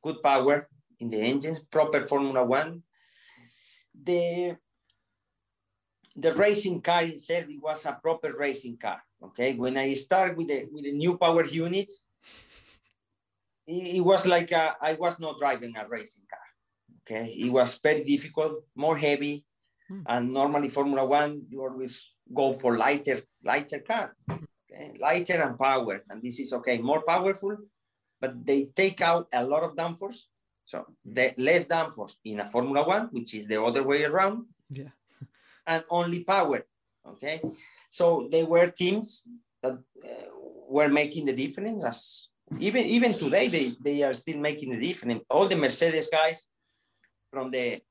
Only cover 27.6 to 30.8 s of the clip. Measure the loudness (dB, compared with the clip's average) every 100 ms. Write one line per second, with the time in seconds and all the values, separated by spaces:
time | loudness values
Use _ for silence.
27.6 | -12 _ _ _ _ _ -8 -6 0 0
28.6 | 0 2 0 2 2 2 0 -2 0 0
29.6 | -2 -4 -6 -6 -12 -12 -20 _ _ _
30.6 | -12 -12